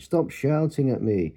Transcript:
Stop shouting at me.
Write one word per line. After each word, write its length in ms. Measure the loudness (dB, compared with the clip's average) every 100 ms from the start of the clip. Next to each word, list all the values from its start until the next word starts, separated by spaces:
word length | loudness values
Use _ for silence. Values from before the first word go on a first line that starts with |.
Stop 300 | 0 0 0
shouting 600 | -2 0 0 0 0 0
at 120 | 0
me. 320 | 0 0 0